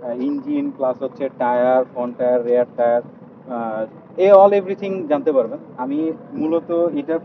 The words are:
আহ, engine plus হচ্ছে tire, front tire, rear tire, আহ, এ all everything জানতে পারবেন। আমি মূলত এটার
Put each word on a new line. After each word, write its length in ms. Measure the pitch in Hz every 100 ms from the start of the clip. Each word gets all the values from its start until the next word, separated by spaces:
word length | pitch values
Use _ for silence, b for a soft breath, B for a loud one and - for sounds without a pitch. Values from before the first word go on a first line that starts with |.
আহ, 80 | 120
engine 600 | 120 131 143 135 147 143
plus 320 | 135 131 123
হচ্ছে 260 | 131 131 135 -
tire, 480 | 123 123 123 127 123
front 240 | 127 123 120
tire, 280 | 123 123 120
rear 200 | 123 120 -
tire, 240 | 120 120 120 - - - -
আহ, 360 | 123 113 110 110 - - -
এ 160 | 190
all 180 | 202 196
everything 560 | 202 190 196 202 190 160
জানতে 240 | 147 139
পারবেন। 280 | 139 113 285 - -
আমি 340 | 127 143 160 160 -
মূলত 560 | - 156 165 160 170 170
এটার 260 | 151 143 165